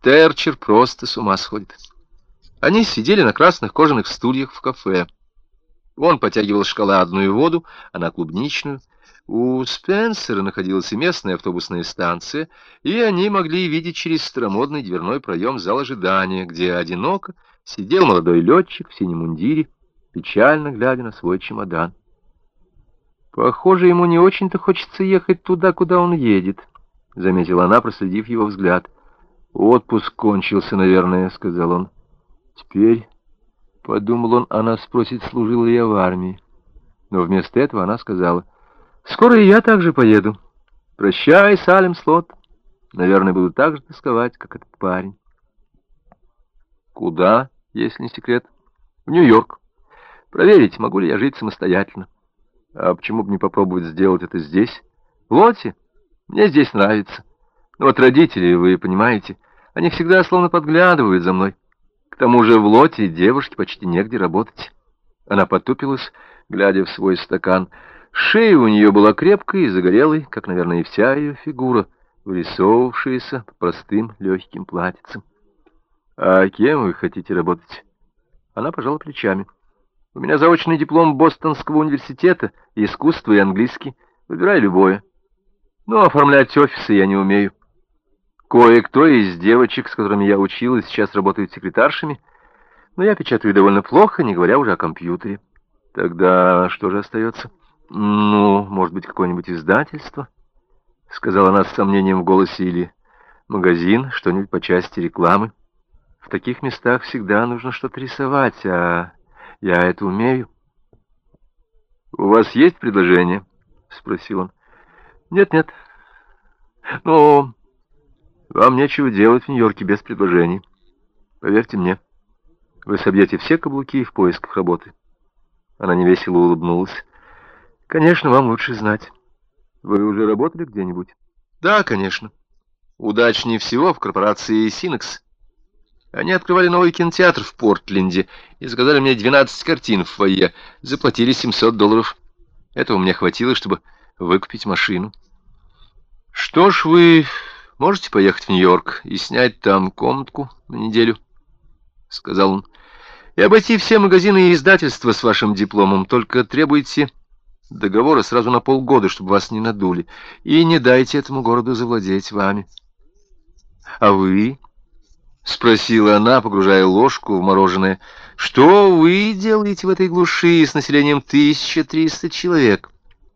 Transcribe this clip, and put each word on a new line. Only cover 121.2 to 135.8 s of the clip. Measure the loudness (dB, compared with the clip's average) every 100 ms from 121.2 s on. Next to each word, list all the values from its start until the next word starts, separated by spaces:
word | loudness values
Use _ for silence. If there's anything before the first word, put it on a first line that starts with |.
| _ _
Поверьте | -2 -2 -2 -4
мне, | -4 -4 _ _ _ _ _ _ _ _ -8
вы | -4
собьете | 0 2 2 0
все | -4 -4
каблуки | -4 -8 -6 -6
в | -6
поисках | -2 -2 -2 -8 -6
работы". | -4 -4 -6 _ _ _ _ _ _ _ _ -10
Она | -2 0
невесело | 2 2 2 2
улыбнулась. | 2 0 -2 -4 -4 -10 -20 _ _ -20 _ _ _ _ -6
"Конечно, | 0 2 2 2
вам | 2 2
лучше | -2 -6
знать. | -6 -4 -4 -8 _ _ _ _ _ _ _
Вы | -4 -2
уже | -2 -2 -2
работали | 0 -4 -6 -12
где-нибудь?" | -10 -8 -8 -12 _ _ _ _ _
"Да, | 0 0
конечно. | 0 -2 -4 -8 -14 _ _ _ _ _ _ -10
Удачнее | -6 0 0 0 -4 -6
всего | -4 -2 -2
в | -2
корпорации | -6 -2 -2 -2 -2 -2 -2
"Синекс". | -4 -8 -8 -10 -18 _ _ _ _ _ _